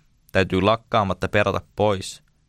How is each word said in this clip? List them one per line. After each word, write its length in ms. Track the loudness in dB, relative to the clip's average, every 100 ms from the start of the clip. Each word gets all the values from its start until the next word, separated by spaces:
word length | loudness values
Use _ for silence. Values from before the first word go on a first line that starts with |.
| _ _ _
täytyy 280 | -2 0 2
lakkaamatta 680 | 2 0 _ -2 0 -2 -2
perata 320 | 0 0 -2 -6 -2
pois, 460 | 0 -2 -8 -16 _ _